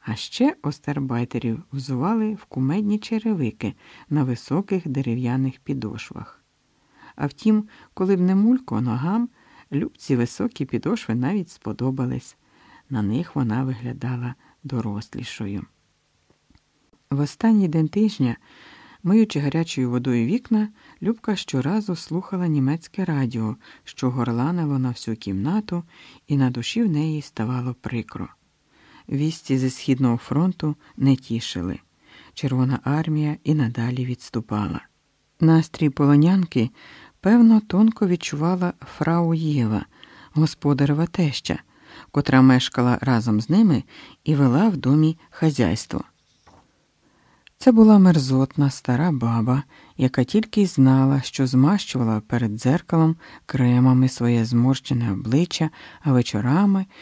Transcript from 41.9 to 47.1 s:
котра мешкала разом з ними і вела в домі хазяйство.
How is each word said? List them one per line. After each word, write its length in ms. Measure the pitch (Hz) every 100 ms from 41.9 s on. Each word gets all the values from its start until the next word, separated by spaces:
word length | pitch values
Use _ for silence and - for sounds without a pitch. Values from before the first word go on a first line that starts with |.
| - -
котра 320 | 143 - 131
мешкала 560 | 131 127 - - 123 120
разом 400 | 135 117 117 107
з 100 | 107
ними 340 | 185 214 120 - - - -
і 100 | -
вела 340 | 143 135 135 220
в 80 | 165
домі 420 | 123 151 156 160 _
хазяйство. 720 | - 160 135 95 107 - - - _ _ _ _ - _ _ _ _ _